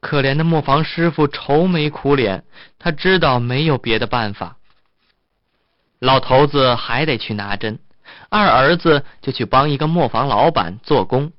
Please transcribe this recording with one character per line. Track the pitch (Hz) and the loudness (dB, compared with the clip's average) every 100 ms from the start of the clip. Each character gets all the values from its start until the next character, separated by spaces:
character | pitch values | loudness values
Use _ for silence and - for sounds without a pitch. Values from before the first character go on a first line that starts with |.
可 | - 147 | -4 -2
怜 | 135 139 | 0 0
的 | |
磨 | 165 160 | 0 0
坊 | 143 139 | 0 0
师 | 156 - 170 | -2 -2 -2
傅 | 156 147 | 0 -2
愁 | - - 143 185 | -2 -2 0 2
眉 | 175 151 | 0 -2
苦 | 147 139 | -4 0
脸， | 143 110 92 - - - _ | 2 0 -2 -8 -20 -20 _
他 | - | -6
知 | 160 180 190 | -2 0 2
道 | 160 127 | 2 0
没 | 120 127 160 | 0 -2 0
有 | 135 | 0
别 | - 110 | 0 -2
的 | 113 | 0
办 | 120 107 | -2 -4
法。 | 101 92 - - _ _ _ _ _ _ _ _ _ _ _ _ _ | -6 -12 -14 -20 _ _ _ _ _ _ _ _ _ _ _ _ _
老 | 127 131 | 0 0
头 | 110 131 143 | 4 4 4
子 | 143 131 | 2 2
还 | 120 - 120 | 0 -2 -4
得 | 156 120 | -2 -4
去 | - | -4
拿 | 104 101 101 | -8 -6 -6
针， | 110 107 - _ - - - | -6 -8 -14 _ -20 -20 -6
二 | 214 202 | 0 2
儿 | 120 135 170 | 4 4 2
子 | 170 147 - - | 2 0 0 -12
就 | - | -10
去 | 127 | -6
帮 | 110 131 147 | 0 2 2
一 | 143 | 0
个 | 151 | -2
磨 | 170 135 | 0 0
坊 | 113 135 | 0 0
老 | 104 147 | 2 2
板 | 151 87 101 | 2 -4 -8
做 | - 143 | 0 0
工。 | 95 123 147 | 2 -2 -4